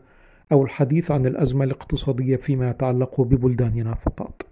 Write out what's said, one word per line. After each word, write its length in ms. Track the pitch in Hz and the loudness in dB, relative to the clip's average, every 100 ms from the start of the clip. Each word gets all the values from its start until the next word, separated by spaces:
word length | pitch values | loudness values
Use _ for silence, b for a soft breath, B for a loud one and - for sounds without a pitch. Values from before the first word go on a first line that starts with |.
| b b b b _ | b b b b _
أو 120 | 147 | 2
الحديث 480 | 131 - 131 160 165 | 2 0 0 2 0
عن 140 | 147 127 | 0 0
الأزمة 400 | 131 127 135 131 | 0 0 0 0
الاقتصادية 720 | 131 - 147 - 123 127 127 | -2 -4 -4 -2 -2 0 -2
فيما 340 | - 131 123 | 0 -2 -2
يتعلق 520 | 117 131 123 127 - | -2 -2 0 -2 0
ببلداننا 720 | 120 127 127 120 120 113 113 113 | 2 4 4 2 0 -2 -4 -4
فقط. 460 | - - - - - | -6 -6 -12 -14 -20